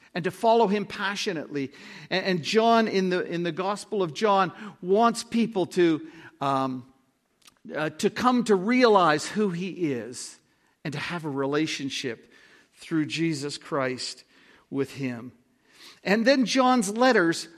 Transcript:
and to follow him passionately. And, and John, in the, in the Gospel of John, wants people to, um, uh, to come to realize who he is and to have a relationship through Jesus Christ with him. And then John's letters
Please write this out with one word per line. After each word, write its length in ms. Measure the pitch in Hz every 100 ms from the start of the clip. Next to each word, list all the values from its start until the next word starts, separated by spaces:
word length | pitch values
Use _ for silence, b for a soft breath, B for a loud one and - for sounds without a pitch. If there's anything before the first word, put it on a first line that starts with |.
| b
and 120 | 185
to 80 | 175
follow 340 | 175 226 233 214
him 200 | 208 202
passionately. 840 | - 196 202 - 165 - 147 131 B B B B
And, 160 | 185 190
and 160 | 180
John, 460 | 131 220 226 226 220
in 220 | 190 190
the, 120 | 180
in 220 | - 170
the 80 | 170
Gospel 500 | 160 190 202 - 214
of 100 | 180
John, 380 | 135 220 196 180 - 214 156
wants 400 | 175 196 233 226
people 440 | - 233 226 202 170
to, 380 | - 170 156 - B B _
um, 440 | 139 135 135 127 120 _ _ _ _ _ - _ -
uh, 180 | - 156
to 200 | 156 208
come 320 | - 233 247
to 120 | 196 196
realize 720 | 190 254 247 208 170 151 -
who 220 | 202 208
he 180 | 170 185
is 720 | 165 165 123 110 127 - - _ _ _ _
and 80 | 160
to 60 | 139
have 260 | - 175
a 60 | 156
relationship 1000 | 135 135 147 156 - 139 - 127 113 - b b b b
through 320 | _ - 165 147
Jesus 500 | 151 165 147 143 143
Christ 680 | - 151 131 123 - - _ b b b b
with 260 | 135 131
him. 360 | 123 135 120 123 _ _ _ B B B B
And 240 | - 208 226
then 180 | 277
John's 460 | 214 269 254 254 196
letters 560 | 214 254 220 170 170 -